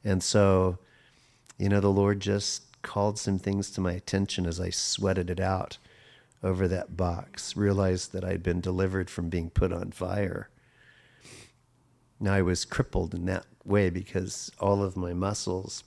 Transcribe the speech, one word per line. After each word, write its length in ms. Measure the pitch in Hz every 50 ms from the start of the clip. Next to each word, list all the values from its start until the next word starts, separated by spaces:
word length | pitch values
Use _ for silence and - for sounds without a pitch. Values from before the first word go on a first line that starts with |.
| -
And 180 | 104 95 92
so, 580 | - - - 107 101 98 95 92 92 92 90 - _ _ _ _ _ _ _ _ _ _ _ _ _ - -
you 120 | - 95 98
know, 100 | 101 101
the 100 | 95 101
Lord 300 | 98 98 98 101 104 98
just 440 | 95 101 101 101 101 - - - - _ - _
called 360 | - - - 104 101 107 104
some 220 | 107 - 101 98 92
things 320 | - 98 98 98 98 -
to 100 | - -
my 120 | 92 90 87
attention 520 | 92 - - - 98 98 - - - 90
as 140 | 85 82 87
I 120 | 90 90
sweated 580 | - - - - - - 101 95 95 95 87 87
it 100 | 90 90
out 380 | 92 95 95 90 - - - - _ - - - - - - - _ _ _ _ -
over 240 | 95 92 92 95
that 300 | 87 92 90 - - 87
box, 580 | 85 92 87 85 90 - - - - - - -
realized 560 | - 104 101 98 98 98 92 92 90 - -
that 140 | - 92 92
I'd 180 | 92 92 87 87
been 160 | 90 87 90
delivered 500 | 87 92 92 90 95 92 92 95 90 -
from 200 | - - 87 82
being 200 | 87 87 82 85
put 220 | _ - 131 90
on 200 | 87 85 90 92
fire. 580 | 92 - 90 90 95 104 101 87 - - - - _ _ _ _ _ _ _ - _ _ _ _ _ _ - - - - - - _ _ _ _ _ _ _ _ _ _ _ _ _ _
Now, 140 | 107 98 98
I 80 | 98
was 240 | 92 90 90 - -
crippled 480 | - - - 127 - - 95 87 82 92
in 120 | 87 87
that 200 | 92 92 90 - _ - _ _
way 260 | - 101 104 101 90
because 600 | 87 90 95 - - 95 92 95 - - - - - -
all 240 | - 98 101 101 101
of 120 | 95 90
my 180 | 92 90 87 87
muscles 680 | 90 95 98 104 - - 92 90 92 95 - - - -